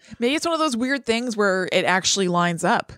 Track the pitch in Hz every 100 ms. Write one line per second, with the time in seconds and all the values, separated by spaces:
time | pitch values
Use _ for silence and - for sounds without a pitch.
0 | - 220 240 311 339 320 311 233 254 277
1 | 233 226 247 208 202 185 180 185 160 185
2 | - 196 180 175 175 165 165 202 -